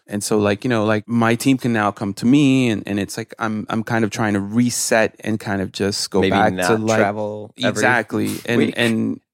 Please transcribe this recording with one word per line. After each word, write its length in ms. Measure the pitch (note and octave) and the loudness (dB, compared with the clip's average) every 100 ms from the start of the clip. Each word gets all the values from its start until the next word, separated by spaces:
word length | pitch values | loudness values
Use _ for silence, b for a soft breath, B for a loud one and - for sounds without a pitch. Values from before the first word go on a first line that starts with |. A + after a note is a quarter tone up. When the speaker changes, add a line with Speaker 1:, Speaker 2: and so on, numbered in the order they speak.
| - | -6
Speaker 1:
And 160 | G#2 | -6
so, 160 | - G#2+ | 0 0
like, 240 | G2+ G2+ | 2 0
you 80 | C3 | -2
know, 140 | A2+ | 0
like, 240 | G#2 G#2+ A2 | 0 0 0
my 260 | A#2 A2+ | 0 2
team 240 | A#2 C3+ C3 | 2 2 0
can 140 | B2 | 0
now 180 | A2+ G#2 | 0 0
come 240 | - G2+ | -2 -6
to 120 | G2 A#2 | 0 4
me 440 | C#3+ C#3 C3+ B2 | 4 6 4 2
and, 140 | G2+ - | 0 -2
and 140 | G2+ | -4
it's, 160 | F#2 - | -4 -8
like, 180 | A2+ - | -12 -6
I'm, 260 | A2 G#2+ - | -6 -4 -4
I'm 140 | A2 | -4
kind 220 | G#2+ A2+ | -2 0
of 60 | G#2+ | 0
trying 220 | - G#2+ | 0 0
to 60 | G2+ | 0
reset 760 | G2 A2+ A#2+ - - A2+ G#2+ - | 0 0 0 0 0 2 2 -2
and 200 | - G#2+ | -6 -4
kind 200 | G#2+ G2 | -4 -4
of 120 | F#2 | -4
just 380 | - G2 G2+ - | -2 -2 -2 -2
go 100 | F#2+ | 0
Speaker 2:
Maybe 100 | F#2+ | 2
Speaker 1:
back 220 | G#2 G#2+ | 2 2
Speaker 2:
not 160 | F#2 F2+ | 2 0
Speaker 1:
to, 80 | A2 | 2
like, 200 | A2 A2 | 2 2
Speaker 2:
travel 520 | G2+ G#2+ G#2 G#2+ G#2 - | 0 -2 -6 -8 -12 -6
every 100 | G#2 | -4
Speaker 1:
Exactly. 680 | G2+ B2 A#2+ G#2+ G#2+ G#2 G#2 - | 0 2 2 0 -2 -2 -4 -2
And, 120 | A#2 | 0
Speaker 2:
week. 160 | A2+ - | 0 0
Speaker 1:
and, 440 | A#2 A2+ A2 - _ | 0 0 -2 -4 _